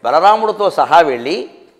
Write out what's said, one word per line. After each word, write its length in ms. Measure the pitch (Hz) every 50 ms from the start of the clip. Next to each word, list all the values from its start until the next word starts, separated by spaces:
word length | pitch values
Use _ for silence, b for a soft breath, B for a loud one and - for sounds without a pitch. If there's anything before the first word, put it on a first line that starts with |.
| B
బలరాముడితో 640 | 117 131 160 180 202 214 220 220 214 202 208 208 185
సహా 300 | - 156 135 117 151 170
వెళ్ళి 500 | 165 147 127 117 120 139 175 247 - - - _ _ _ _ _